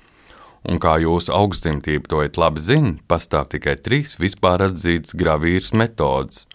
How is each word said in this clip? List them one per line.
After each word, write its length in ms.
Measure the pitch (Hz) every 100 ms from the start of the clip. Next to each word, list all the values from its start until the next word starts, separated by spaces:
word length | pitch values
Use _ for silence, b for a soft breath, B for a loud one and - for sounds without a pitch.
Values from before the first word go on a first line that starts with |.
| B B B B B B -
Un 140 | 87
kā 160 | 85 80
jūsu 320 | 82 85 85
augstdzimtība 800 | 90 104 90 82 73 78 73 -
to 160 | 78 73
it 100 | -
labi 240 | 82 78
zina, 380 | 80 147 135 71 -
pastāv 480 | 85 - 78 71
tikai 220 | 73 76 69
trīs 400 | - 131 147 -
vispār 480 | 85 - 92 90 98
atzītas 480 | 90 85 85 76
gravīras 560 | 82 85 78 82 92 -
metodes, 720 | 113 117 - 73 67 67 - -